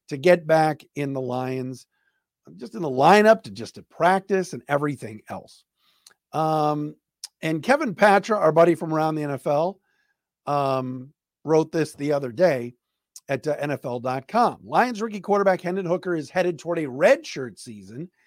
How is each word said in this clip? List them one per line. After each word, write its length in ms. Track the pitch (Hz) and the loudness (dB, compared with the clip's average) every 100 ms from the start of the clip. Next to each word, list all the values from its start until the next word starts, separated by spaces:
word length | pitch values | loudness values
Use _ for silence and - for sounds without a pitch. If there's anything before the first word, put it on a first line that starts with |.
| - | -12
to 100 | 143 | -2
get 300 | 160 175 156 | 4 4 4
back 380 | 160 156 151 - | 2 2 0 -10
in 180 | - 143 | -8 -6
the 80 | 135 | -4
Lions, 680 | 127 123 127 131 127 127 - _ _ _ _ _ - 175 | -6 -6 -4 -6 -8 -12 -18 _ _ _ _ _ -20 -18
just 200 | 233 226 | -14 -8
in 60 | |
the 60 | 160 | -6
lineup, 540 | 127 160 202 214 220 | 2 6 8 8 4
to 80 | 120 | 2
just 240 | 101 110 - | -14 -14 -14
to 60 | |
practice 680 | - - 165 190 190 190 180 | -20 0 2 2 0 -4 -2
and 100 | 127 - | -8 -2
everything 540 | 143 147 135 107 107 - | -2 -2 -6 -12 -16 -14
else. 360 | 113 - - _ _ _ _ _ _ _ | -14 -14 -20 _ _ _ _ _ _ _
Um, 640 | 147 156 156 151 151 151 151 _ _ - _ | -4 0 0 0 -2 -6 -10 _ _ -20 _
and 220 | 165 160 | -4 -4
Kevin 320 | 165 285 294 160 | 0 0 0 2
Patra, 420 | 208 196 196 214 | 4 4 2 0
our 140 | 160 | 2
buddy 240 | 156 170 160 | 6 4 4
from 180 | 165 | 0
around 220 | 156 156 156 | -2 -2 -2
the 80 | |
N 80 | 147 | -4
F 160 | 139 170 | -6 -2
L, 320 | 143 170 196 _ _ _ _ _ _ - | 0 0 -4 _ _ _ _ _ _ -4
um, 640 | 143 139 131 127 127 135 _ _ _ | -2 0 -2 -4 -10 -14 _ _ _
wrote 300 | 147 160 156 | 0 2 2
this 220 | 165 147 | -2 -4
the 180 | - 143 | -4 -2
other 180 | 143 135 | -2 -4
day 460 | 110 180 131 120 - _ _ _ - - | 0 2 2 -4 -12 _ _ _ -20 -8
at, 160 | 139 151 | -6 -4
uh, 80 | 143 | -4
N 140 | 147 | -4
F 120 | 135 | -6
L 140 | 135 120 | -6 -8
dot 300 | 127 131 - | -6 -6 -4
com. 320 | 226 220 127 | 0 0 -2
Lions 400 | 98 156 240 214 | -4 0 0 -2
rookie 180 | 226 208 | -8 -8
quarterback 420 | 180 202 196 180 | -2 0 2 0
Hendon 240 | 175 190 175 | -2 -6 -2
Hooker 280 | 175 185 | -4 -2
is 160 | 170 135 | -6 -4
headed 300 | 185 175 160 | -2 -2 -2
toward 180 | 160 170 | -6 -4
a 80 | 147 | -4
redshirt 720 | 127 185 269 156 151 127 92 | 2 4 4 0 -10 -10 -12
season 500 | - 104 95 117 180 _ | -18 -18 -16 -14 -16 _